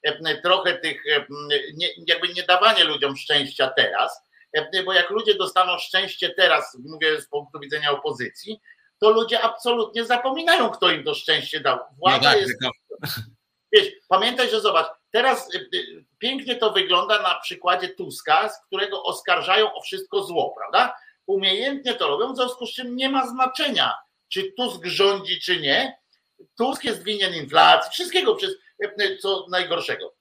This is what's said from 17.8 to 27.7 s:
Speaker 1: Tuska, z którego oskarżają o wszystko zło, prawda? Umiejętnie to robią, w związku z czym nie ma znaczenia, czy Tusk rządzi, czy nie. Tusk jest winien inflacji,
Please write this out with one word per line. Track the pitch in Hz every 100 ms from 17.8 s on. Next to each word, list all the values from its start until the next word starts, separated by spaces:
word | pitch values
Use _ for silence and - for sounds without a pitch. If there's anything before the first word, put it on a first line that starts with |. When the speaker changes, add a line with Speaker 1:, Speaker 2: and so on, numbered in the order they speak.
| 180
Speaker 1:
Tuska, | - 170 - - 160 214
z | - _
którego | 190 202 196
oskarżają | 180 - - 170 170 202 214
o | -
wszystko | - 190 - 196
zło, | 175 165 - -
prawda? | 98 196 247 - - _ -
Umiejętnie | 196 196 196 262 277 254
to | 226 156
robią, | 147 247
w | 254
związku | 247 247 240
z |
czym | - 247 247
nie | 269
ma | 269 247
znaczenia, | 247 262 262 294 202 123 - _ _ _
czy | 190 190 -
Tusk | 247 185 175
rządzi, | 156 196 196 165 185
czy | - 170
nie. | 143 160 262 - _ _ _ _ - -
Tusk | 247 294
jest | 262 190
winien | 202 208 190 170
inflacji, | 139 156 -